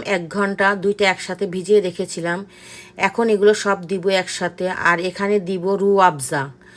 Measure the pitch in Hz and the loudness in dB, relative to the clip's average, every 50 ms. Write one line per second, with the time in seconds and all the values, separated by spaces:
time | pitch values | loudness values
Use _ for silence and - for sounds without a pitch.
0 | - - 202 180 170 156 190 202 202 196 196 196 196 196 208 190 175 202 202 202 | 0 -2 -2 -2 -4 -4 -2 -2 -2 -2 0 0 2 2 2 2 0 -2 0 2
1 | 202 190 185 - - - 185 180 202 185 170 190 175 175 208 208 185 180 175 - | 2 2 0 0 -4 -8 -6 -6 -6 -4 -4 -6 0 2 4 4 4 2 -2 -6
2 | 190 175 - 175 165 170 175 196 202 - - - - - - - - - - - | -8 -8 -6 -6 -4 -4 -4 -4 -6 -10 -16 -20 -20 -20 -20 -20 -20 -18 -6 -4
3 | 190 196 - - 233 226 214 196 202 208 214 208 - 202 180 180 175 156 196 185 | -2 -2 0 0 2 2 2 4 6 4 4 4 2 -2 -2 -2 -2 -4 -6 -2
4 | 170 196 190 185 180 - - - 185 175 175 - 180 185 185 - - 170 175 170 | 0 0 0 0 0 -2 -4 -4 -4 -6 -4 -4 -4 -4 -4 0 2 2 2 2
5 | 180 185 180 - 202 202 208 208 175 175 196 185 170 190 196 190 196 202 202 190 | 0 -4 -4 -2 -2 0 0 0 0 -2 -4 -2 -2 -2 0 2 2 4 6 6
6 | 185 180 151 143 131 - 160 143 135 139 131 - - - - | 6 4 4 0 -4 -4 -4 -4 -4 -6 -10 -16 -20 -20 -20